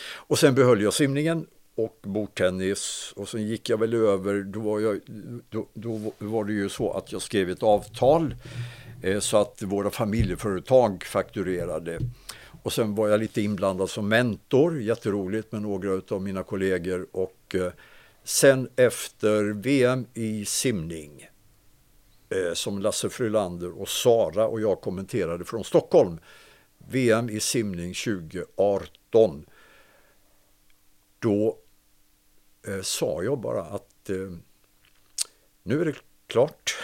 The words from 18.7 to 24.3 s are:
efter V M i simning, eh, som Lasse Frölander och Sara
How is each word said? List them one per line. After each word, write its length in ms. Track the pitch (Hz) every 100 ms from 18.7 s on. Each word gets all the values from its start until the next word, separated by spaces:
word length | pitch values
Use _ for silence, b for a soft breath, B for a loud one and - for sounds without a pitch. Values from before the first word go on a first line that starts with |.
| -
efter 680 | 123 - - - 110 107
V 400 | 104 104 113 139
M 220 | 123 127 120
i 300 | - 110 107
simning, 840 | 101 - - 107 80 82 76 71 - _ _ _ _ _ _ _ _ _ _
eh, 260 | 95 87
som 240 | 85 - 101
Lasse 300 | 104 - 110
Frölander 720 | - 113 107 95 87 87 85
och 80 | 98
Sara 580 | - 123 117 90